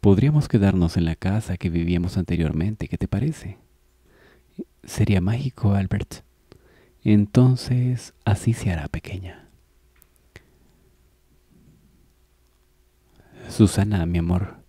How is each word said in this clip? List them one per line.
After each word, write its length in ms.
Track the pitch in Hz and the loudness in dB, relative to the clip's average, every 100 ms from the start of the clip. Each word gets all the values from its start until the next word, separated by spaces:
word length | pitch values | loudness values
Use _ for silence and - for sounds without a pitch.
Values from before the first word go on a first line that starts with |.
Podríamos 480 | 104 95 139 151 - | 6 6 6 2 2
quedarnos 480 | 117 98 92 87 - | 4 4 4 2 2
en 80 | |
la 100 | 82 82 | -2 -2
casa 400 | 95 104 - 95 | -2 -2 -4 -6
que 140 | 92 | -4
vivíamos 460 | 85 85 87 87 92 | -2 0 -2 -2 -4
anteriormente, 720 | 87 85 80 76 92 110 - | -2 -2 0 0 -4 -4 -8
¿qué 120 | - | -6
te 100 | - | -4
parece?". 500 | 98 139 156 - 98 _ _ _ _ _ _ _ _ _ - - _ | -2 -4 -6 -12 -16 _ _ _ _ _ _ _ _ _ -18 -18 _
"Sería 360 | - - 107 98 | -16 -4 0 2
mágico, 540 | 90 117 139 - 101 | 0 -2 -4 -2 0
Albert". 480 | 101 95 101 - - - _ _ - _ _ _ _ | 0 -2 -4 -6 -14 -20 _ _ -20 _ _ _ _
"Entonces, 1120 | - 107 101 - 127 123 - 123 123 123 - _ | 2 4 4 4 4 4 0 -2 0 -4 -8 _
así 280 | - 101 - | -2 0 0
se 180 | 113 - | -2 -2
hará, 160 | 87 71 | -4 -6
pequeña". 600 | 82 - 92 90 - - _ _ _ _ _ _ _ _ - _ _ _ _ _ _ _ _ _ _ _ _ _ _ _ _ _ _ _ _ _ _ _ _ _ _ _ _ _ - - | -10 -10 -12 -12 -18 -20 _ _ _ _ _ _ _ _ -20 _ _ _ _ _ _ _ _ _ _ _ _ _ _ _ _ _ _ _ _ _ _ _ _ _ _ _ _ _ -20 -18
"Susana, 580 | - 104 - 101 101 85 | 2 2 4 -2 -2 -2
mi 120 | 85 | -2
amor 400 | 82 92 95 - | 0 -2 -2 -12